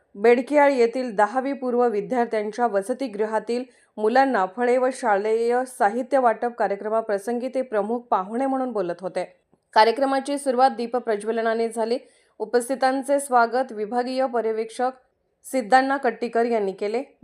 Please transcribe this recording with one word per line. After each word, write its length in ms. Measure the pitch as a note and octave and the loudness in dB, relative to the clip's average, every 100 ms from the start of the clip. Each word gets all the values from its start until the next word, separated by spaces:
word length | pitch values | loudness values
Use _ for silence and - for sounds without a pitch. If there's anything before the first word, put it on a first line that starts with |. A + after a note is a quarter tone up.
| _ | _
बेडकिहाळ 580 | G3 A3 B3 B3 D4 C#4+ | 0 4 4 4 4 4
येथील 420 | C4+ A#3 C4 B3+ G3+ | 4 2 0 -4 2
दहावी 360 | G#3 B3+ C4 | 2 0 -4
पूर्व 340 | C#4 B3+ A#3+ A#3+ | -4 -2 2 2
विद्यार्थ्यांच्या 800 | G#3 F3+ B3 A#3 A3 G#3+ G#3 A#3+ | 0 -2 -2 0 -2 -4 -2 0
वसतिगृहातील 960 | G3 G3 B3+ C#4 G3+ G#3+ A3 G#3 A#3+ B3+ _ _ - | 0 -2 -4 -6 -4 -2 -2 -2 -4 -6 _ _ -4
मुलांना 480 | G#3+ B3+ C4+ A#3 F#3 B3 | 2 4 4 2 0 0
फळे 200 | B3 B3+ | 0 2
व 100 | B3+ | 0
शालेय 720 | B3+ B3 G3 G#3+ A3 A#3 B3 B3+ - | 0 0 0 2 0 2 0 -2 0
साहित्य 400 | G#3 A#3 B3 C4+ | 0 0 0 2
वाटप 360 | B3 A3 A#3+ A#3 | 2 2 -2 -2
कार्यक्रमाप्रसंगी 920 | G3+ G3 G#3 A3+ A3 G3+ G#3+ A#3+ B3+ | -2 -2 -2 -2 -2 -4 -2 -4 -4
ते 140 | C4 | -4
प्रमुख 380 | B3+ A3 G3+ A#3+ | -2 -2 -2 -4
पाहुणे 460 | A#3+ G#3 F#3+ A3+ C4+ | -2 -2 0 -2 -2
म्हणून 260 | C4 B3+ | -2 -2
बोलत 280 | G#3+ F3 F3 | -4 -4 -6
होते. 240 | F#3 F3+ F3 _ _ _ _ | -8 -8 -8 _ _ _ _
कार्यक्रमाची 640 | A3 A3 A3+ C4+ C4+ C4 C#4+ | 4 4 4 2 0 -2 -2
सुरुवात 320 | C#4 A#3+ C4+ | 0 2 2
दीप 260 | A3+ A#3 B3 | 2 -4 -4
प्रज्वलनाने 720 | A#3 G#3 G#3 A3+ A3+ A3+ A3+ | -2 -2 -2 -2 -2 -2 -2
झाली. 300 | A3+ A3 B3 - _ _ - | -2 -2 -4 -6 _ _ -10
उपस्थितांचे 800 | A3 A#3+ A#3+ C4 C4 C4+ C4 C#4+ | -4 -2 -2 0 0 0 0 -2
स्वागत 520 | C#4 B3 A#3 A#3+ C4 | 2 2 2 0 -4
विभागीय 540 | G#3+ G#3 A#3+ B3 C4 C4 | -6 -6 -4 -4 -2 -2
पर्यवेक्षक 640 | A#3 A3 A3 A3 - B3+ C4 _ _ _ _ - | -2 -2 -4 -6 -4 -6 -6 _ _ _ _ -6
सिद्धांना 440 | C4 G#3 C4 C4+ C#4 | -4 4 4 4 0
कट्टीकर 480 | C4 A3+ A#3+ A#3 | -2 -2 -2 0
यांनी 280 | A#3 A3+ G3 | 0 0 -2
केले. 300 | F#3 G#3 A3+ C#4 _ | -2 -4 -4 -6 _